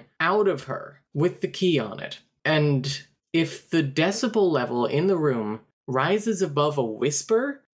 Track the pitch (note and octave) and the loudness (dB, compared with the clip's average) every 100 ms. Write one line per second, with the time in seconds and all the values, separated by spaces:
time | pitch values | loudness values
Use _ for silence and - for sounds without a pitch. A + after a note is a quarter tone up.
0 | - - E3 G#3 G3 C#3+ - - - - | -6 -2 2 4 2 0 -4 -10 -10 -18
1 | _ C#3 F3 - F#3 - F#3 D3 G#2+ - | _ 0 0 0 -6 0 2 2 0 -8
2 | - - _ _ D3+ D#3 D3 C3+ C3 - | -12 -14 _ _ 0 2 4 2 0 -6
3 | - _ _ E3 D#3+ - - E3 C#3+ C#3 | -10 _ _ 0 0 -4 -2 0 0 0
4 | E3+ G3 A#3+ A3 F#3 C#3+ B2 A#2+ A#2+ C#3+ | 0 0 -2 2 2 2 0 -2 0 0
5 | F#3 F3+ D3+ A#2+ G#2+ A2 - _ - B2+ | 2 2 2 0 -2 -6 -12 _ -4 0
6 | D3+ G#3 A3 G3 F3+ C#3+ D3 C#3+ A#2 A2 | 2 0 0 -2 0 0 0 0 -2 -2
7 | C3 D3 - A3+ C#4 C#4 _ | -2 -2 0 0 0 -6 _